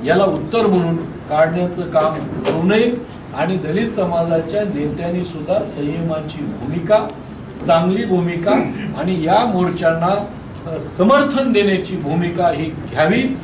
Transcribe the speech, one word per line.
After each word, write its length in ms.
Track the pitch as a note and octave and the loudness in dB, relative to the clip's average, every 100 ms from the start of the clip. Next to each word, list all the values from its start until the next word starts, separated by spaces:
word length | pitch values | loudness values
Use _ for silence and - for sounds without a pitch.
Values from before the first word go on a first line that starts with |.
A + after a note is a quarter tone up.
याला 180 | B2 F3+ | 2 4
उत्तर 440 | F#3+ D#3 - A3+ G#3 | 4 0 -2 0 4
म्हणून 280 | F3+ E3 E3 | 4 2 -2
काढण्याचं 760 | - - - D3+ D#3+ F3 F3+ F3+ | -4 -10 -2 2 2 2 -2 -2
काम 320 | F3 D#3+ D#3 | 0 2 2
करू 500 | D3+ - - - D#3+ | -2 -6 -2 -2 2
नये 280 | F3+ G#3+ A#3+ B3 - - - - | 4 4 4 0 -8 -14 -12 -4
आणि 200 | E3 F#3 | -2 -2
दलित 300 | D3 F3+ A#3 | -2 -2 0
समाजाच्या 720 | - F3+ E3+ E3+ E3 D#3+ G#3 | 0 0 0 2 0 0 -2
नेत्यांनी 600 | G3+ D3 D3 - E3+ F3 | -2 -2 -4 -4 -4 -2
सुद्धा 400 | F3 D#3 D3 G3+ | -4 -8 -2 -2
संयमाची 800 | - - D3 E3 E3 D#3 D3+ - | -2 -4 -4 -2 -4 -4 -6 -8
भूमिका, 640 | A#2 - C#3 E3+ E3 G#3+ - - - - - - - | -8 -6 -4 -4 2 2 2 -10 -14 -14 -14 -6 2
चांगली 380 | E3 F3+ G#3 | 4 4 0
भूमिका 460 | A3+ F3+ E3+ E3+ G3 A3 - - - - | 2 0 0 0 2 2 0 -4 -8 -4
आणि 280 | F3+ F3+ | -2 0
या 200 | D#3+ G3+ | 2 4
मोर्चांना, 800 | A#3+ F#3 F3+ - E3 E3 E3+ G#3 - - - - E3 | 4 2 0 2 0 2 0 0 -2 -10 -14 -12 -8
अ, 80 | D#3 | -6
समर्थन 720 | - - G3+ C#4+ C#4 B3+ C4 | -6 2 4 6 4 2 2
देण्याची 440 | G#3 G3+ F#3 - | 4 4 2 -2
भूमिका 560 | F3+ C#3+ E3 F3 F3 F3 | -4 -2 0 0 2 2
ही 140 | C#3+ | 2
घ्यावी 720 | D#3 - - - D#3 A#3 C4 - | -4 -6 -6 2 2 4 0 -4